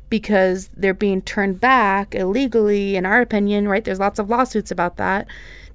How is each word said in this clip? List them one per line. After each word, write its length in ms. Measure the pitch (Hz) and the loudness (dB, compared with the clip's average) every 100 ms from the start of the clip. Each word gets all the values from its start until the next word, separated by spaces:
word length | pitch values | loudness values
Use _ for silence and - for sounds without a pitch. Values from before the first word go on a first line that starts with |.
| - | -4
because 600 | 220 214 208 185 185 185 - | -4 2 2 4 0 -6 -4
they're 180 | 190 | -2
being 280 | 190 208 190 | 0 0 0
turned 380 | - - 196 185 | -4 -2 -2 2
back 560 | 247 262 208 196 196 202 | 4 4 4 0 -2 -4
illegally, 800 | 185 214 269 226 208 208 196 196 | -2 0 0 2 2 2 0 -2
in 100 | 185 | 2
our 160 | 220 | 2
opinion, 460 | 247 214 202 208 208 | 2 0 2 0 2
right? 160 | 196 | 0
There's 160 | 220 190 | -2 -2
lots 180 | 196 202 | -2 -2
of 120 | 202 | -2
lawsuits 420 | 240 254 220 202 | 0 0 -2 -4
about 260 | 180 175 - | -2 -4 -2
that. 300 | 190 190 - - - - - | -2 -2 -4 -14 -18 -20 -20